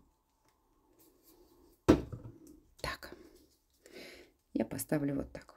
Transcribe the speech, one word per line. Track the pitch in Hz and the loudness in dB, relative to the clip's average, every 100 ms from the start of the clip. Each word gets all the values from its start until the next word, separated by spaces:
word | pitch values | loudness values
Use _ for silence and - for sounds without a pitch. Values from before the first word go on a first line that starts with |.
| - _ _ _ _ _ _ _ _ - - - - - - - - - - | -20 _ _ _ _ _ _ _ _ -20 -20 -20 -20 -20 -20 -20 -20 4 8
Так. | - - - - - - - - - - - - - - - - _ _ _ - - - - - _ _ | 8 6 -10 -12 -18 -20 -20 -20 -10 -8 -8 -12 -16 -20 -20 -20 _ _ _ -20 -18 -18 -18 -20 _ _
Я | - - | -4 -2
поставлю | - - 151 143 143 | -4 -2 0 2 -2
вот | - | -4
так | - - | -10 -18